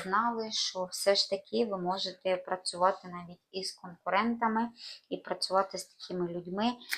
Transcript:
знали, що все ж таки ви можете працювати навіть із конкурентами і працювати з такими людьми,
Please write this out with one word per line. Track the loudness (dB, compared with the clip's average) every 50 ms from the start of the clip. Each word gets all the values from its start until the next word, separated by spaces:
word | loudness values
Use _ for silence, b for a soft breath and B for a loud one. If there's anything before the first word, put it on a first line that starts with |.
| -2
знали, | 2 2 2 2 2 0 -2 -4 -4
що | -2 -2 -2 -2 -2 -4 -4
все | -4 -4 0 4 4 6
ж | 4 4 2
таки | 0 -4 -4 -2 0 2 2
ви | 2 0 -2
можете | 0 0 0 0 -2 -6 -6 -4 0 0 0 0
працювати | 0 -2 -4 -4 -4 -6 0 4 4 4 4 2 -4 -10
навіть | -10 -10 -10 -12 -14 -18 _ _
із | -8 -6 -6 -6
конкурентами | -8 -10 -14 -14 -14 -8 -4 2 2 4 4 4 2 2 2 2 2 2 0 0 B B B B B B B B
і | -8 -6
працювати | -4 -4 -4 -4 -2 2 4 4 2 2 -2 -10
з | -10
такими | -10 -14 -18 -10 -6 -4 -2 -2 -2
людьми, | -2 -6 -6 -4 -2 0 2 0 0 -2 B B B